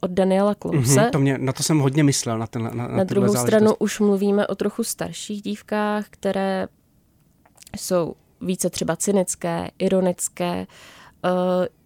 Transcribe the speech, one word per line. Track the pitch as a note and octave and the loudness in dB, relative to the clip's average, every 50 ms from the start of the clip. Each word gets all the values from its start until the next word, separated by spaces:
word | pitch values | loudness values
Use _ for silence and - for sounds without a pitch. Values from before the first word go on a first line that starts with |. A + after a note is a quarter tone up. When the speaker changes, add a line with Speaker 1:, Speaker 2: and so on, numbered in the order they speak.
Speaker 1:
od | - F#3 | -6 -2
Daniela | F3+ F#3+ F#3 F#3+ F#3 G3 G3+ G#3 G3+ | 0 2 2 4 4 4 2 2 0
Klouse. | _ - E3+ E3+ C#3+ A#2 A#2+ C3+ - | _ -4 -2 0 0 2 4 4 4
Speaker 2:
Mhm, | A3 A#3+ | 4 4
to | F#3+ C#3+ | 2 2
mě, | C#3 C#3 C3+ - | 2 2 2 0
na | C3 C3+ | -2 -4
to | B2+ - | -2 -2
jsem | - - D#3 D3+ | 0 2 2 4
hodně | C#3 C#3 C3+ D#3 D3 | 2 2 2 4 4
myslel, | C#3 C3+ - - A#2+ A2+ A2 | 4 2 0 -2 -2 -2 -4
na | A2+ | -4
ten, | - - A#2 | -6 -4 -6
na, | A2+ A2+ | -6 -4
na | A2+ A#2 | -4 -6
Speaker 1:
Na | A#2+ - | -6 -2
Speaker 2:
tuhle | - F#3+ F#3+ | 0 0 0
Speaker 1:
druhou | F#3 G3 G3+ G3 | 2 2 2 2
Speaker 2:
záležitost. | G#3 G#3 G#3 G3+ | 2 2 2 2
Speaker 1:
stranu | - A3 G#3+ G#3+ G#3+ - - | 2 4 6 6 4 4 2
už | G#3+ G#3 - - | -2 -4 0 2
mluvíme | G#3 G#3 G3 F#3+ G3+ G3+ G3+ G#3 G3+ | 2 2 4 2 2 2 2 2 0
o | - G3 | -2 -4
trochu | - G3+ G#3 - - A3+ | -4 -4 -4 -2 -4 -6
starších | - - - - E3+ E3+ - - - G#3 G3+ | -6 -6 -8 -8 -10 -8 -12 -10 -10 -10 -8
dívkách, | G3+ G3 G#3 - - - G#3+ G#3+ G#3 G#3 G#3 G#3+ G#3 - | -6 -8 -8 -8 -8 -6 -4 -2 -2 -2 -2 -4 -6 -8
které | - _ - G3 F#3+ F#3+ G3 G3 F#3+ F#3+ F#3+ - _ _ _ _ _ _ _ _ _ _ _ _ _ _ _ _ _ _ - - - | -14 _ -4 -2 -2 0 -2 -2 -2 -4 -4 -8 _ _ _ _ _ _ _ _ _ _ _ _ _ _ _ _ _ _ -20 -16 -14
jsou | - - - F#3 F3 D#3+ - - _ _ _ _ _ | -12 -6 -2 -2 -2 -2 -2 -6 _ _ _ _ _
více | F3 F3+ F#3 - - F3 | -6 -6 -4 -2 -4 -4
třeba | - - F3 D#3+ E3 | -4 -4 -4 -4 -4
cynické, | - - G#3 G3 F#3+ F3+ - - - - E3+ E3+ F3 F3+ - _ - | -2 -2 0 2 2 0 0 -4 -6 -6 -4 -4 -4 -6 -8 _ -4
ironické, | F#3 F#3+ F#3+ F#3 F#3 F3+ F3+ - - - _ - F3+ F3 F3 F#3 - - - - - - - - - - _ _ - | -2 0 2 2 2 0 -2 -2 -8 -10 _ -6 -6 -4 -4 -6 -8 -12 -16 -20 -20 -20 -20 -20 -20 -20 _ _ -2
eh, | F3+ F3+ F3+ F3+ F#3 F3+ F3+ F3+ - _ _ _ | -2 0 0 0 0 0 0 -2 -2 _ _ _